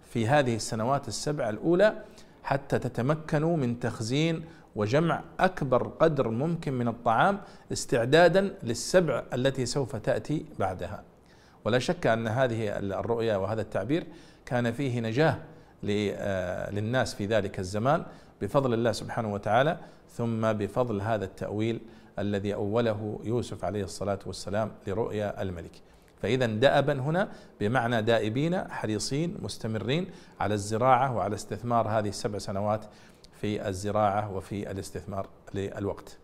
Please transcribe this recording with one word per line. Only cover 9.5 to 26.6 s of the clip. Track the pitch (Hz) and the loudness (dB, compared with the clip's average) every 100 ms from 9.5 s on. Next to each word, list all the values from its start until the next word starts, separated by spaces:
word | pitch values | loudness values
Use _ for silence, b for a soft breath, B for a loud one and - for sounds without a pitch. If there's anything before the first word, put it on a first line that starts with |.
| 135 120 | 2 -2
سوف | 143 123 110 | 0 -2 -2
تأتي | 139 117 - 151 - - | -2 -2 0 -4 -4 -4
بعدها. | 98 92 87 107 - - B B B B | -2 -2 -8 -10 -14 -20 B B B B
ولا | 107 123 | 0 0
شك | 127 175 131 | 2 0 2
أن | 113 113 | 2 2
هذه | 117 131 113 107 - | 2 2 2 -2 -2
الرؤيا | 98 95 98 117 113 101 | -4 -4 -2 0 2 0
وهذا | 95 110 | 0 -4
التعبير | 104 107 101 160 175 B B B - | -2 -4 0 -2 -4 B B B -4
كان | 123 120 | -2 0
فيه | 117 139 120 | -2 -2 -2
نجاة | 113 113 160 - - B B B | 0 2 2 2 -6 B B B
ل-، | - 104 104 | -2 0 0
آه، | - 104 95 90 95 92 | -2 -2 -2 -2 -4 -4
للناس | 104 107 127 113 | -4 -2 0 0
في | - 101 | -2 0
ذلك | 110 98 95 | 2 0 -4
الزمان | 90 104 123 165 - B B - | -4 0 2 2 -2 B B -8
بفضل | 101 143 135 | 0 2 2
الله | 113 120 | 2 2
سبحانه | 104 101 - 113 | 0 -4 -4 -4
وتعالى، | 101 107 110 143 170 B B - | -4 2 4 4 0 B B -20
ثم | - 117 113 110 | -6 -4 0 0
بفضل | 107 101 - 123 104 | 0 -2 0 -2 -2
هذا | 101 110 | 0 -2
التأويل | 95 - - 104 113 117 - B B - | -2 -6 -6 -2 -2 -2 -8 B B -6
الذي | 101 101 101 | -2 0 -2
أوله | 104 104 110 117 104 107 - | -2 0 2 2 0 -4 -6
يوسف | - 120 - 104 | -4 -2 -4 -6
عليه | 90 104 | -4 -4
الصلاة | 92 - 98 98 - | -6 -4 -4 -4 -4
والسلام | 87 - 101 107 - - | -10 -4 -2 -2 -4 -6
لرؤيا | 95 117 104 101 - | -2 -2 -2 -4 -4
الملك. | 98 85 85 - b b b - | -6 -6 -12 -18 b b b -6
فإذا | 95 127 120 | 0 2 2
دأبا | 107 | 4